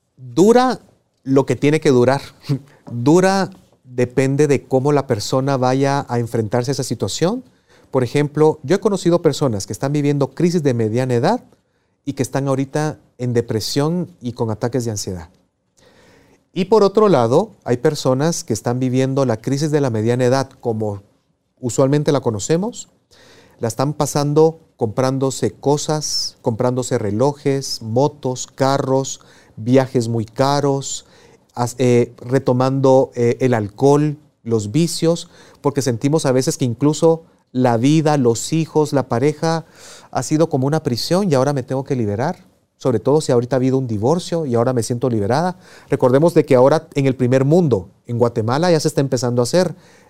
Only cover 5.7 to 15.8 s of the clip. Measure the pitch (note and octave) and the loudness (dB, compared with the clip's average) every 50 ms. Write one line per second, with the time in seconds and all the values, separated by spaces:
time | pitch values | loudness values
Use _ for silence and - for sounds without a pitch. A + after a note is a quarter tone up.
5.7 | C3 C3+ C#3 C#3 C#3 C#3+ C#3 - A#2+ A#2+ A#2 A#2 - A2+ G#2+ G2+ - A#2+ A#2+ C#3+ | 2 2 0 0 0 -2 -4 -4 -4 -4 -4 -2 -2 -4 -4 -2 -2 -2 -2 -2
6.7 | C3+ C#3 B2+ - A#2+ - A2 G2 - - D#3 F3+ A#3 C4 - _ _ _ _ _ | -4 -6 -6 -6 -6 -6 -6 -6 -4 -2 -2 -2 -2 -4 -10 _ _ _ _ _
7.7 | _ _ _ _ - C3 B2 A#2 - D3 D3 C#3+ D3 D3+ D#3 D#3 D3+ - - C3 | _ _ _ _ -4 -2 -2 -2 -2 -2 -2 -2 0 2 2 2 2 0 -2 -2
8.7 | F3+ G3+ - G#2+ G2+ F3 - E3+ E3+ E3+ E3+ D#3 C3 - D3+ B2+ G#2+ G2 - - | -2 0 0 -2 -2 0 0 0 0 2 2 0 0 0 -2 -2 -2 -4 -6 -8
9.7 | A2 - C3+ C#3 D3 D3 C#3+ C#3+ D3 C#3+ C3+ B2+ - - E3 F3+ E3+ F3+ C#3+ C#3 | -8 -6 -4 -2 -2 0 0 0 0 0 -2 -4 -2 -2 -2 0 0 0 0 0
10.7 | A#2+ A#2 A2 G#2+ G#2+ B2+ C3 B2+ B2 A#2 B2+ F3+ A#3 B3 - _ _ _ _ _ | 0 0 0 0 0 -2 -2 0 0 0 2 0 0 -2 -4 _ _ _ _ _
11.7 | _ _ _ _ _ _ - C#3+ C3+ - B2 - - C3+ C#3 C#3 C3+ C3 C#3 C#3 | _ _ _ _ _ _ -10 -8 -6 -6 -4 -4 -4 -4 -2 -2 -2 -2 -4 -4
12.7 | - D3+ D3+ D3+ - - _ _ _ - B2+ B2 A#2 A#2+ A#2 - A2+ G#2+ - - | -4 -4 -4 -4 -6 -10 _ _ _ -8 -4 -2 -2 -2 -2 -2 -4 -6 -4 -4
13.7 | - C#3+ C#3+ D#3 F3 F3+ E3 - - - B2+ A#2+ A#2 - A#2+ A2 G#2+ - - A#2+ | -2 -2 -2 -2 -2 -4 -6 -8 -12 -12 -12 -10 -6 -6 -4 -4 -4 -4 -4 -4
14.7 | - C3 A2+ A#2 G#2+ G2+ - G#2 F#2 E2+ E2 - _ _ _ _ _ _ _ _ | -4 -4 -4 -4 -6 -8 -8 -10 -10 -12 -12 -16 _ _ _ _ _ _ _ _
15.7 | _ _ | _ _